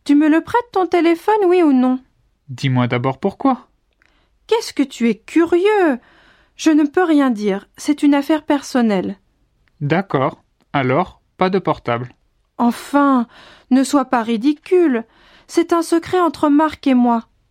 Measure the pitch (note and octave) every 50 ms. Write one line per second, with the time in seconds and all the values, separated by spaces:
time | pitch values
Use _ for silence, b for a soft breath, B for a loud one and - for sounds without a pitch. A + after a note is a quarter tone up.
0 | - - C#4+ D4 D#4 D4+ D4+ D#4+ D#4+ - - A#4+ A#4+ - - G4 F#4 F4 F4+ F4
1 | D#4+ E4 E4+ E4 - - G#4+ A4 G4+ F4 F4+ F#4 E4+ D4 C4+ B3+ B3+ B3+ B3+ C4
2 | _ _ _ _ _ _ _ _ _ - B2+ B2 - C3+ B2+ B2 B2 A#2+ B2 B2
3 | B2 C3+ C3 - - G3 - - - C#4 B3+ - - _ _ _ _ _ _ _
4 | _ _ _ _ _ _ _ _ _ - G#4+ A#4 - - - - C4+ C#4 - -
5 | A#3 A#3 G#3 - _ - - D#4 E4+ E4 F4+ F4 F#4 G#4 G#4+ G4+ F4+ D#4 B3+ A#3
6 | b b b b b b b b b b b b - D#4+ D#4 D4 D#4 D4 - F#4
7 | F#4 E4 D#4 C#4+ C#4 C4 A#3 G3+ G#3 G#3 F#3+ G3 - _ _ - - - D4 D4
8 | D4+ D4 C#4+ C#4 C#4 - D#4+ D4+ D4+ - D4+ C#4+ - - - B3+ A#3+ A3 G3+ F#3
9 | F#3 F#3+ G3 - _ _ _ _ _ _ _ _ _ _ _ - D3+ C#3 D#3 F3+
10 | G3 - - C#3 C3 D#3 - - _ _ _ _ _ _ - D3 C3 B2+ B2+ D#3
11 | F#3 - - _ _ _ _ - F3+ F#3 F#3+ F#3+ F#3 - D3 - - A#2+ A#2+ A#2
12 | B2 B2 - _ _ _ _ _ _ _ _ - A#3+ A#3+ A3+ - - - - C#4+
13 | C#4+ C#4 C4+ B3 A#3 b b b b b b b b b B3 C4+ C4+ - - C#4+
14 | B3+ C4 - A#3+ A3 A3+ A#3 G#3+ A3+ D4 D4+ - - - F#4+ F4+ E4+ D4+ B3 A3+
15 | A3+ b b b b b b b b b - E4+ E4 E4+ F4 E4+ D#4+ - E4+ E4
16 | E4 - - F#4 F4 D#4+ - - - D4+ C#4+ D4 D#4 D4+ - - - C#4 C4 B3
17 | A#3+ A#3+ A#3 A3+ - _ _ _ _ _